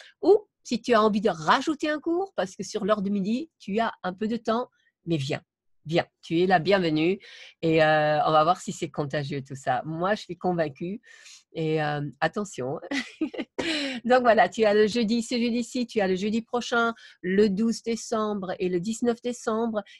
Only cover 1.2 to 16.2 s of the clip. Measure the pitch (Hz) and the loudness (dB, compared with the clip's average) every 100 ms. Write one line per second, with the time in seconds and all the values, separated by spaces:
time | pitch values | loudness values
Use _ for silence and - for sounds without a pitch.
1.2 | 202 165 156 247 269 302 311 302 - 339 | 0 0 2 2 2 -2 -2 -4 -2 -2
2.2 | 392 - 190 - 196 208 196 214 196 202 | -2 -4 -6 -6 -8 -4 0 0 0 -2
3.2 | 185 240 330 _ - 202 226 - 185 190 | 0 -2 -4 _ -6 -2 -2 -4 -8 -6
4.2 | 220 233 - 226 254 _ _ _ - 165 | -4 -4 -2 -2 -4 _ _ _ -4 -4
5.2 | 135 135 - _ _ _ 151 165 - _ | -2 -6 -8 _ _ _ -2 0 0 _
6.2 | - 165 185 180 160 196 165 156 165 196 | -4 0 4 2 4 2 2 2 2 0
7.2 | - - - - 165 160 156 156 151 151 | -6 -20 -20 -4 0 4 4 4 2 2
8.2 | 156 156 156 185 - - 170 - 147 151 | 2 4 4 2 -4 -8 -8 -6 -4 -4
9.2 | 143 143 139 135 135 127 151 160 180 208 | -4 -6 -8 -8 -4 -4 -4 -4 -2 -2
10.2 | - 170 185 170 151 139 170 202 - - | -4 -6 -2 0 -2 -4 -8 -10 -14 -20
11.2 | - - _ - 160 156 151 147 147 - | -20 -20 _ -6 -2 0 -2 -2 -6 -4
12.2 | 160 208 202 - 127 156 - 277 226 - | -4 -2 -8 -8 -6 -8 -6 -6 -6 -6
13.2 | 294 - 247 - 330 311 277 254 226 254 | -8 -6 -8 -6 -4 -4 -4 -4 2 4
14.2 | 240 220 180 - 214 208 214 240 214 233 | 6 4 4 2 2 4 2 2 0 -2
15.2 | 226 247 240 233 233 254 240 220 190 185 | -2 -2 -2 -2 -4 -4 -4 -2 0 0